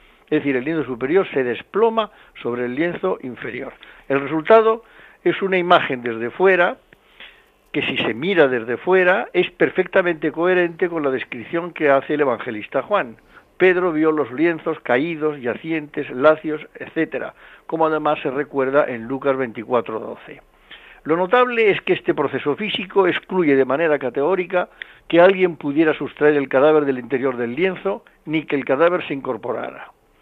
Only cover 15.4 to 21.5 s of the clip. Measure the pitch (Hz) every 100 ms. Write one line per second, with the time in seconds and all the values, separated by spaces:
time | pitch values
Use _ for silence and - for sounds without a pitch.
15.4 | 120 107 160 160 147 - 131 127 147 156
16.4 | 160 156 - - 131 160 156 127 110 -
17.4 | - - - 160 156 156 151 151 147 131
18.4 | 139 139 131 143 135 120 113 135 139 131
19.4 | 123 107 113 123 113 110 113 117 - 95
20.4 | _ _ _ - - - 135 165 185 247
21.4 | 247